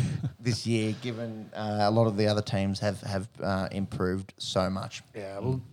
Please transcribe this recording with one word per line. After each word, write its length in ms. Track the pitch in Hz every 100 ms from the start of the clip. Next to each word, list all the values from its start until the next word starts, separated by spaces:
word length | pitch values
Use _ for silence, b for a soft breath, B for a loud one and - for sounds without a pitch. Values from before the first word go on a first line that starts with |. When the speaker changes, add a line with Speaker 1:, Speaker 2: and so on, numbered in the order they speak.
| -
Speaker 1:
<laughs> 300 | - - -
Speaker 2:
this 260 | 120 110 113
year, 300 | 113 110 101
given, 500 | 123 113 117 110 107 -
uh, 220 | 107 104
a 100 | 104
lot 160 | 110 113
of 100 | 104
the 80 | 107
other 140 | 104
teams 380 | 104 98 98 98
have, 200 | 104 95
have, 280 | 107 98 92 -
uh, 260 | 92 95 95
improved 640 | 98 95 - 90 95 95 -
so 300 | - 98 92
much. 320 | 95 - - - 110
Speaker 3:
Yeah, 220 | 98 98
we'll 240 | 117 131 -